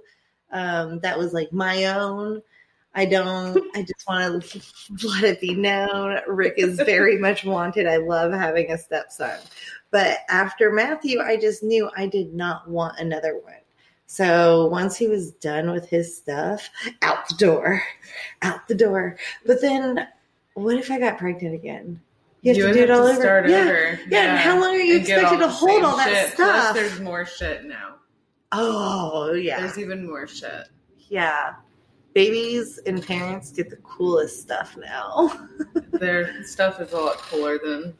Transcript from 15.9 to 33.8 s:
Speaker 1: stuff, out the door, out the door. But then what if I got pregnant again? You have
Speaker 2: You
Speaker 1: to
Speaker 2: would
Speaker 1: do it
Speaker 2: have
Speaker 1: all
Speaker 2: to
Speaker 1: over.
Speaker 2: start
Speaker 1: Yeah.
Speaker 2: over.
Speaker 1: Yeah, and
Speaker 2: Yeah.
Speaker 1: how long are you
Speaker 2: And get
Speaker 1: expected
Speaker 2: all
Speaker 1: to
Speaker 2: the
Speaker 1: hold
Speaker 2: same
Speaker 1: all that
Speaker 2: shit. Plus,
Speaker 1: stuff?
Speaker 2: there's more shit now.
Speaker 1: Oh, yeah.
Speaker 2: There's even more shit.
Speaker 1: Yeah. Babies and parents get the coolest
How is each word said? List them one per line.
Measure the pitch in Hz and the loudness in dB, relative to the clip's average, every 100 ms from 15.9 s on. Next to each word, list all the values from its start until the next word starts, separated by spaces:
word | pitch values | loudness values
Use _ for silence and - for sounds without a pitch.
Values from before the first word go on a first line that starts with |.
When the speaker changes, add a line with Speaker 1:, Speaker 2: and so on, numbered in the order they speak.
| 170 170 - | -2 -2 -8
Speaker 1:
stuff, | - 143 170 208 - - 233 - | -8 -6 -4 -6 -10 -12 -12 -4
out | 160 - - | -2 -2 -4
the | 165 | 2
door, | 196 156 - 180 - - - - - - | 4 4 2 -2 -4 -10 -20 -18 -16 -6
out | 185 175 - | -6 -6 -2
the | 196 | 2
door. | 214 190 185 170 - - - | 4 2 -2 -6 -14 -6 2
But | 254 | 2
then | 277 269 262 247 - _ _ _ _ - | 2 0 0 -4 -6 _ _ _ _ -6
what | 214 247 | -2 -2
if | 254 | -2
I | 269 | -2
got | 240 - | -2 -2
pregnant | 180 175 170 | -4 -6 -6
again? | 160 151 143 - 170 _ _ _ _ | -8 -10 -12 -12 -16 _ _ _ _
You | 247 | 2
have | 214 | 4
Speaker 2:
You | |
Speaker 1:
to | 196 | 6
Speaker 2:
would | |
Speaker 1:
do | 226 | 6
it | 240 | 6
Speaker 2:
have | 247 | 8
Speaker 1:
all | 247 | 6
Speaker 2:
to | |
Speaker 1:
over. | 254 | 6
Speaker 2:
start | 196 196 - | 4 4 6
Speaker 1:
Yeah. | 381 | 6
Speaker 2:
over. | 359 | 6
Speaker 1:
Yeah, | 165 160 - | 4 0 -2
and | - | 0
Speaker 2:
Yeah. | 403 370 359 | 2 4 2
Speaker 1:
how | 330 370 | 4 4
long | 370 | 2
are | 370 | 2
you | 359 349 | 4 4
Speaker 2:
And | 349 | 4
get | 381 | 4
Speaker 1:
expected | 359 | 4
Speaker 2:
all | |
Speaker 1:
to | 339 320 | 4 2
Speaker 2:
the | |
Speaker 1:
hold | 247 349 | 2 4
Speaker 2:
same | 415 311 | 6 4
Speaker 1:
all | 269 | 2
that | 262 202 190 | 2 2 0
Speaker 2:
shit. | - | 2
Plus, | 381 359 | 4 4
Speaker 1:
stuff? | 226 214 | 2 2
Speaker 2:
there's | 208 185 | -2 -4
more | 190 175 175 | -8 -6 -8
shit | - 170 147 143 | -8 -8 -8 -10
now. | 117 98 - _ _ _ _ - | -12 -14 -16 _ _ _ _ -6
Speaker 1:
Oh, | 208 226 214 196 196 160 156 151 | -2 -2 -2 -4 -4 -4 -4 -2
yeah. | 175 175 135 | -2 -2 -4
Speaker 2:
There's | 185 190 | -6 -8
even | 190 190 175 | -10 -10 -10
more | 147 147 | -12 -14
shit. | - 127 80 143 _ _ _ - | -14 -14 -14 -16 _ _ _ -8
Speaker 1:
Yeah. | 196 165 147 139 - _ _ _ _ _ 196 | -2 0 0 -4 -8 _ _ _ _ _ 2
Babies | 202 226 233 240 220 - 196 | 4 2 -2 -4 -6 -8 -6
and | 185 175 | -6 -4
parents | 180 180 190 - | -6 -6 -8 -10
get | - 170 | -8 -8
the | |
coolest | - | -10